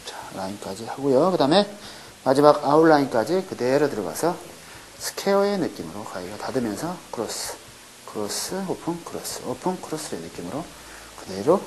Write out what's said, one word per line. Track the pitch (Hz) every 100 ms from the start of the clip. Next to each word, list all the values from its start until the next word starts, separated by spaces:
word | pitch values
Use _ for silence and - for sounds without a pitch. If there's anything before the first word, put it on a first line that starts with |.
자, | - - -
라인까지 | 95 95 101 95 98 113
하고요. | - 139 131 175
그 | 185
다음에 | 139 180 202 - - - - -
마지막 | 135 135 147 143
아웃라인까지 | 135 151 160 151 135 120 123 185 185
그대로 | 104 123 135 147
들어가서 | 107 90 - 160 175 - - - - - -
스퀘어의 | - - 196 196 202 202
느낌으로 | 131 - 82 95
가위가 | 113 95 90 104
닫으면서 | - 127 113 101 160 180 -
크로스, | - 107 - - - - - - - -
크로스, | 110 104 - - 185 185
오픈, | - - 170
크로스, | - 160 - -
오픈, | - 127 180 185
크로스의 | - 156 - 92
느낌으로 | 85 - 87 143 170 - - - - -
그대로 | - 95 117 190